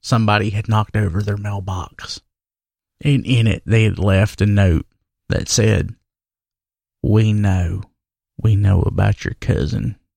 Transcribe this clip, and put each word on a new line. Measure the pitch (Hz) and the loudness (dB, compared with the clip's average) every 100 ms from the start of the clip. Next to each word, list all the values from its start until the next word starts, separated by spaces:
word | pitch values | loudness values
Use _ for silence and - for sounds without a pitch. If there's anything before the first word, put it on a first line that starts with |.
Somebody | - 117 107 104 104 | -2 0 2 0 0
had | 104 107 | -6 -2
knocked | 107 107 | -2 -2
over | 107 104 82 | -2 -2 -4
their | 104 101 | -4 -6
mailbox, | 104 101 92 92 90 - - - _ _ _ _ _ _ _ _ | -6 -8 -8 -8 -10 -16 -16 -16 _ _ _ _ _ _ _ _
and | 147 139 | 0 0
in | - 123 110 | 2 2 2
it, | 90 | 0
they | - 110 | 0 2
had | 110 85 | 2 0
left | 95 95 104 - | 2 2 2 0
a | 104 | 0
note | 104 98 82 - _ _ _ _ | 4 4 2 -2 _ _ _ _
that | - - | -4 -2
said, | - 110 101 - - _ _ _ _ _ _ _ _ _ _ | 0 2 0 -2 -8 _ _ _ _ _ _ _ _ _ _
"We | - 104 110 | 0 2 2
know. | 107 101 92 87 95 - _ _ _ _ - | 2 0 0 0 -4 -10 _ _ _ _ -4
We | 113 | 0
know | 101 101 95 | 2 4 2
about | - 95 98 104 | 0 0 0 0
your | - - | -6 -8
cousin." | - - 73 110 - 110 _ | -4 -2 -2 -4 -6 -8 _